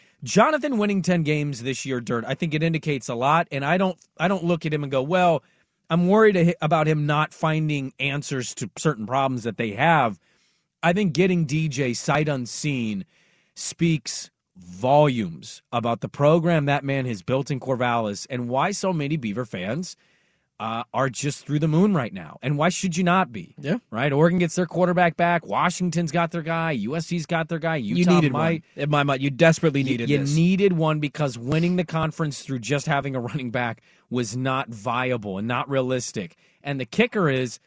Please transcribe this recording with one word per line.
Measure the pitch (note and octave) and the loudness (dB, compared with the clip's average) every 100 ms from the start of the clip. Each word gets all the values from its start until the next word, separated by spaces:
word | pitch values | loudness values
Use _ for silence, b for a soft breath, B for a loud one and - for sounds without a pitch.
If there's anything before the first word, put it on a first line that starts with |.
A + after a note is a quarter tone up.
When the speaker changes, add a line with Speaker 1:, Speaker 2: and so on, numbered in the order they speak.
| B B | B B
Speaker 1:
Jonathan | B2 F#3+ C4+ D4+ D4 A3+ | -2 4 4 4 0 0
winning | G#3 G3 | 0 0
ten | E3 F3 | 0 0
games | D3 D3+ D3 A#2+ | 2 0 -2 -6
this | B2 B2+ C3 | -6 -6 -4
year, | B2+ | -6
Dirt, | A#2 A#2 A2+ | -4 -4 -4
I | C#3+ | -4
think | E3+ | -2
it | D3+ | 0
indicates | E3 D#3+ D#3+ C#3 - | 0 -2 -2 -4 -4
a | A#2+ | -2
lot, | C3 D#3+ E3+ | 2 2 0
and | C#3 C#3 | -4 0
I | F#3 | 2
don't, | F#3+ F3 _ - | 0 -2 _ -4
I | E3+ | -2
don't | G3 | 0
look | E3+ E3 D#3+ | 0 -2 0
at | |
him | D3+ | -4
and | C#3+ | -2
go, | C3+ | -2
"Well, | C#3 F3+ F3+ D#3 _ _ _ _ - | 0 2 4 2 _ _ _ _ -2
I'm | E3+ F3 | 2 4
worried | G#3+ A3 F#3 | 6 6 6
a-, | E3+ F3 | 4 2
about | D3+ D#3+ D#3 | 2 2 4
him | D#3 D3 | 2 2
not | D3 D#3 | 2 0
finding | - D#3+ D#3 D#3 C#3+ C3+ - | 0 0 0 0 -2 -4 -4
answers | C#3 C#3+ - C3+ A#2+ - | -4 -2 -4 -4 -4 -8
to | A2 - | -10 -2
certain | D#3+ A2+ G#2 | -2 -2 -2
problems | C3+ C3+ B2+ | 0 0 -2
that | A2+ G#2 | -6 -4
they | A2+ | -4
have." | G2+ D#3 D#3+ A#2+ F#2+ _ _ _ _ _ _ | 0 2 4 2 -2 _ _ _ _ _ _
I | E3 | 0
think | F3+ G3+ | 2 0
getting | B2+ F#3 F3+ D#3+ | 2 2 2 0
D | D#3 D#3+ | 0 -2
J | C3 B2+ | -2 -2
sight | A#2 - D3 D#3 | -2 0 0 2
unseen | C3+ A2+ - D3+ C3 A2 G2+ F2 _ _ _ _ | -2 -6 -6 -4 -2 -2 -4 -8 _ _ _ _
speaks | - - - E3+ D#3+ - - - _ _ - | -12 -10 0 0 0 -2 -10 -12 _ _ -20
volumes | F2 F2+ B2 D3 D3+ B2 F#2 E2 - - _ | -20 -6 4 6 6 4 -2 -6 -16 -20 _
about | A#2+ A#2 A#2 | -4 -2 -2
the | B2 | -4
program | - D3 E3+ E3 E3 C#3+ | 2 4 4 4 2 2
that | C#3+ | 0
man | C#3 C#3 B2+ | 0 -4 -2
has | G#2 | -6
built | - C3 C#3 | -2 -2 -2
in | C3+ | -6
Corvallis | B2 B2 B2 A#2 G#2+ G2+ - | -2 -2 0 0 -2 -4 -8
and | B2+ A#2+ | -8 -4
why | B2+ F3 | -2 -2
so | G3 F#3+ | -2 -2
many | E3+ C#3+ D#3 | -2 -2 -2
Beaver | A2+ G2+ B2 | -4 -6 -6
fans, | G2 F#2 C#3+ F3+ - _ _ _ _ _ _ | -6 -6 -6 -8 -14 _ _ _ _ _ _
uh, | A2 A2+ A#2+ | -6 -6 -6
are | A2+ C3+ | -2 -2
just | A#2 C#3+ - - | -2 -6 -6 -4
through | D3 | -2
the | D#3 | 0
moon | D#3 G#3 F3 | 2 2 2
right | A2+ | -2
now. | F2+ E2+ - | -8 -14 -8
And | C3 D3 | -4 0
why | E3 | 0
should | - F#3+ E3 | 0 -4 0
you | |
not | F3 F#3 F3 | 2 2 0
be? | A2 - - | -6 -14 -10
Speaker 2:
Yeah. | C#3+ A#3 _ | -4 -4 _
Speaker 1:
Right? | A2 C#3+ | -2 0
Oregon | C#3 E3+ F3+ | 4 4 4
gets | F3 | 0
their | - F3 | 0 -2
quarterback | E3 F3+ F3 F3 D#3+ | 0 2 4 2 2
back. | E3+ E3+ - | 2 2 0
Washington's | A2 E3+ - F3+ E3 E3 | 0 0 0 -2 0 -2
got | E3+ E3 | 0 -2
their | E3+ | -4
guy. | D#3 E3 E3 | -4 -2 -2
U | C3+ G#2 D#3+ | -2 -2 -4
S | D#3+ | -4
C's | F3 D3 | -4 -2
got | E3 D#3+ | -4 -2
their | E3 | -4
guy. | E3 D#3+ | -2 -2
Speaker 2:
You | G#2 F3 | -2 2
Speaker 1:
Utah | F3+ F3 | 4 6
Speaker 2:
needed | D3+ | 4
Speaker 1:
might. | C#3+ E3 D#3+ - - | 2 0 -2 -6 -6
Speaker 2:
one. | |
In | D3 | 0
my | D3 | 2
mind, | C#3+ C3+ | 2 0
you | C#3 | -2
desperately | C3 E3 D#3+ E3 C#3 | 4 4 6 2 2
Speaker 1:
You, | C3 | 0
Speaker 2:
needed | A#2+ A#2+ | -2 0
Speaker 1:
you | C#3+ | 0
Speaker 2:
this. | C#3 D#3 | 2 2
Speaker 1:
needed | F3 F#3+ G3+ | 4 4 4
one | E3+ D#3 D3+ | 4 0 0
because | D3 - C#3+ A#2 | -2 -2 -4 -4
winning | A#2+ D#3 F3 F3+ | -2 0 2 0
the | E3 | -2
conference | D#3+ D#3 - D#3 C3 | -2 -4 -2 -4 -4
through | - C3 | -6 -6
just | G#2+ C#3+ D#3 | -2 -2 0
having | C#3+ C#3 C3 | -2 -2 -4
a | |
running | A#2 C#3+ B2 | -6 -6 -4
back | B2 A#2+ A2+ _ _ - | -2 -2 -4 _ _ -6
was | B2 A#2 B2 | -4 -2 -2
not | C3 C3 C3+ | -2 -2 -4
viable | A2+ A#2 A#2+ B2+ A#2+ G#2 F#2+ | -8 -4 -2 -2 -2 -4 -6
and | A2+ | -4
not | B2 C3+ | -4 -2
realistic. | C3+ B2+ B2+ - A2+ F2 _ _ _ | -2 0 -2 -4 -8 -10 _ _ _
And | C#3+ C#3 | -8 -8
the | B2 | -6
kicker | - A#3+ G#3+ E3 | 0 0 2 2
is, | C3 B2+ - | 2 -2 -8